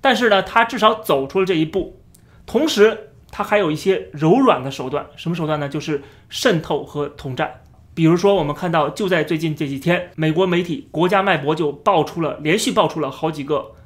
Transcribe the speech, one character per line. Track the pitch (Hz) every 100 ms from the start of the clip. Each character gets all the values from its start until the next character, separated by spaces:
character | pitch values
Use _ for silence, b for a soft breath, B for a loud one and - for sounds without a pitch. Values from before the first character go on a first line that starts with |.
但 | 269 226
是 | 233
呢， | 202
他 | 185 -
至 | 294 254
少 | 214
走 | 220 - 143 135
出 | 190
了 |
这 | 185
一 | 170 160
步， | 190 - - - b b b -
同 | 233 311
时 | 233 214 214 - - -
他 | -
还 | 202 208
有 | 175
一 | 156
些 | 190 190 -
柔 | 147 160 240
软 | 262 127
的 | 131
手 | - 131
段。 | 143 - -
什 | 165
么 | 170
手 | 156
段 | 151
呢？ | 143
就 | 151
是 | 143 143 B B B
渗 | - 262 170
透 | - 147
和 | 135 147 143
统 | - 139 127
战。 | 156 - - - -
比 | -
如 | 160
说， | 175 196
我 | 196
们 | 147
看 | 143 175
到 | 165 147
就 | - 196
在 | 175
最 | 180 160
近 | 160 147
这 | 143
几 | 139
天， | 170 175 180 -
美 | 156
国 | 156 190
媒 | 175
体 | 175 151 -
《国 | 151 175
家 | 196
脉 | 196 170
搏》 | 139 160
就 | 151
爆 | 139 - 175
出 | 139 170
了， | 156 -
连 | 151 202
续 | 240
爆 | 233 160
出 | 160
了 | 139
好 | 131 160
几 | 151
个 | 139 147 - B